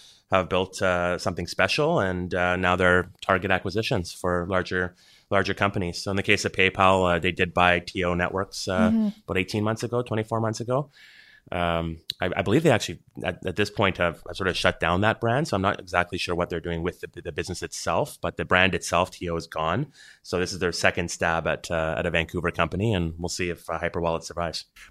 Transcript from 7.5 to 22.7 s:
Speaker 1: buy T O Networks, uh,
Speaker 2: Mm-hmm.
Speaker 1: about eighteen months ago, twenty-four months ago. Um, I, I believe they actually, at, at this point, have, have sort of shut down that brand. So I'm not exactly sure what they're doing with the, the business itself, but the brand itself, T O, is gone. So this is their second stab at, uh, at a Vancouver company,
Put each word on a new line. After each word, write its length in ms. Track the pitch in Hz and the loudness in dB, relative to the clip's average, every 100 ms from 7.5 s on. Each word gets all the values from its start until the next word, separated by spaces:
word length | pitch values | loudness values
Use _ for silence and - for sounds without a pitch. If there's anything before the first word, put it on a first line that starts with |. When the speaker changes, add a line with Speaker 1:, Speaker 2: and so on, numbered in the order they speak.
Speaker 1:
buy 280 | 90 90 87 | 4 4 4
T 220 | 87 98 | 0 -4
O 100 | 87 | 0
Networks, 520 | 87 87 95 101 - - | 0 0 -2 -6 -6 -4
uh, 240 | 95 220 | 2 4
Speaker 2:
Mm-hmm. 180 | 226 214 - - | 4 2 -2 -4
Speaker 1:
about 100 | 92 | -2
eighteen 260 | - 110 | 0 0
months 200 | 107 113 | 0 -2
ago, 180 | 117 120 | -2 -4
twenty-four 400 | 123 107 107 113 | -2 -4 -2 -2
months 200 | 110 107 | -2 -2
ago. 300 | 117 127 147 _ - - - - - | -2 -2 -2 _ -20 -20 -20 -20 -8
Um, 500 | 87 85 85 82 82 - - | -2 2 2 -2 -6 -10 -4
I, 80 | 92 - | -2 0
I 60 | |
believe 200 | 95 127 | 2 4
they 80 | 160 | 4
actually, 280 | 110 - 82 _ - | 2 0 -10 _ -8
at, 140 | 85 90 92 | -6 -4 -6
at 100 | 90 | -2
this 140 | 104 | -2
point, 260 | - 98 87 | 2 0 2
have, 260 | 87 78 - | 0 -2 -12
have 100 | 87 | -4
sort 120 | 92 | -2
of 80 | 82 | 2
shut 240 | 92 - | 2 2
down 200 | 82 87 | 2 2
that 180 | 107 110 | 2 2
brand. 300 | 117 127 160 | 0 0 0
So 80 | 98 | 0
I'm 60 | |
not 180 | 95 - | 0 0
exactly 380 | 92 87 87 90 | -2 0 0 -2
sure 160 | - | -4
what 160 | 87 85 | -2 0
they're 100 | 85 | -2
doing 220 | 87 82 | -4 -2
with 180 | 87 - | -2 -4
the, 220 | - - | -12 -12
the 100 | 92 | -10
business 300 | 76 87 107 | -8 -6 -6
itself, 560 | 87 - - 85 147 - | -8 -8 -2 0 -2 -4
but 160 | 87 - | -8 -4
the 80 | |
brand 300 | 85 92 92 | 2 4 4
itself, 360 | 87 - 87 92 | 2 0 0 0
T 200 | - 87 | -2 -6
O, 60 | 82 | -4
is 100 | 78 | -6
gone. 400 | 80 80 98 151 - - - | -4 -2 -2 -4 -10 -20 -20
So 160 | - 90 | -6 -2
this 140 | 90 | -2
is 60 | 90 | -2
their 140 | 90 | -2
second 380 | 82 95 90 87 | 0 0 0 -4
stab 360 | - 87 82 80 | -2 0 0 0
at, 240 | 76 - | -4 -2
uh, 240 | 85 80 - | -2 -2 -2
at 80 | |
a 60 | 85 | 0
Vancouver 400 | 82 82 90 85 | 0 -2 -2 -4
company, 420 | 85 82 | -2 -2